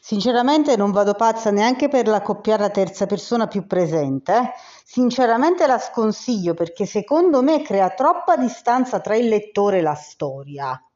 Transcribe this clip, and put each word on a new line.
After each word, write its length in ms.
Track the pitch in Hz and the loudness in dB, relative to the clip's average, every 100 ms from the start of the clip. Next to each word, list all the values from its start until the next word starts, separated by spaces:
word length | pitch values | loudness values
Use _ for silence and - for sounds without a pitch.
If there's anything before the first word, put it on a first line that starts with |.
Sinceramente 720 | - 208 208 240 247 311 294 | -4 -2 0 0 2 2 2
non 160 | 226 202 | 2 2
vado 240 | 202 202 | 2 0
pazza 380 | 202 226 226 220 | 2 0 0 0
neanche 340 | 202 226 254 285 | 2 2 0 0
per 220 | 277 220 | 2 2
la 140 | 208 | 0
coppiata 480 | 202 196 - 214 202 | -2 -6 0 0 0
terza 360 | 202 190 - 196 | 0 -2 -2 -4
persona 400 | 202 - 233 - | -4 -2 -2 -2
più 220 | 202 - | -4 -4
presente, 640 | 185 170 160 143 135 - 214 | -2 0 0 -2 -4 0 0
eh. 140 | 247 - - - | 0 -8 -20 -20
Sinceramente 800 | _ - 247 247 247 226 302 359 302 | _ 0 0 2 2 2 2 2 2
la 100 | 240 | 0
sconsiglio 760 | - - 220 208 - 220 175 | -2 -2 -2 -2 -4 -2 -2
perché 320 | 170 170 - 190 | -2 -4 -4 -4
secondo 540 | 214 196 302 359 277 | -4 0 2 4 4
me 220 | 262 311 | 2 0
crea 280 | 302 - 190 | 0 0 0
troppa 460 | 269 285 330 349 320 | 2 0 0 2 2
distanza 600 | 254 - - 247 247 190 | 0 -4 -2 0 0 -4
tra 160 | - | -2
il 140 | 220 240 | 0 2
lettore 500 | 214 208 - 202 190 | 0 -2 0 2 2
e 40 | |
la 120 | 156 | 0
storia. 800 | 147 - - 147 135 139 143 139 135 _ | -4 -10 -10 -8 -8 -14 -8 -8 -8 _